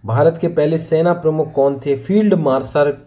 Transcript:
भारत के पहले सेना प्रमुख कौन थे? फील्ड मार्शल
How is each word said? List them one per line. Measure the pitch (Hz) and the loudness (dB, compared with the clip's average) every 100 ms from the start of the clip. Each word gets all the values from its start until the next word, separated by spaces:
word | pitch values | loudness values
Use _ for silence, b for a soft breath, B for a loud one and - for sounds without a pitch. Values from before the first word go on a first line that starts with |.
| 104 | -2
भारत | 117 160 165 | 2 2 2
के | 170 | -2
पहले | 165 151 160 | 0 0 -2
सेना | - 156 170 | 0 0 2
प्रमुख | 170 160 156 151 | 0 0 -2 -4
कौन | - 139 135 | 0 0 0
थे? | 143 131 | -4 -4
फील्ड | - 202 214 | 0 0 2
मार्शल | 175 143 131 - 156 147 143 | 2 0 -2 -2 0 0 -2